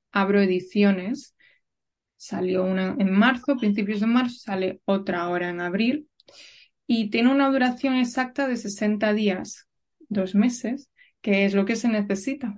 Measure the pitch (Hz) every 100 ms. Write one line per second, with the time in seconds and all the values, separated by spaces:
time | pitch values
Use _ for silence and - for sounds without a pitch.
0 | _ 202 196 202 196 180 - 208 202 185
1 | 185 285 - _ _ _ _ _ _ _
2 | _ _ - 190 185 185 185 190 185 -
3 | 190 190 240 247 - 262 214 202 202 214
4 | 220 247 247 - - 190 185 - - 196
5 | 196 180 175 175 175 175 175 190 233 294
6 | - _ _ - - - _ _ - 233
7 | 208 226 247 277 269 269 254 247 277 254
8 | 240 - 254 - 269 240 196 196 208 208
9 | 214 208 208 185 - - _ _ _ _
10 | - 196 185 202 247 - - 277 - _
11 | _ _ - 196 196 196 196 226 240 214
12 | 202 196 269 277 233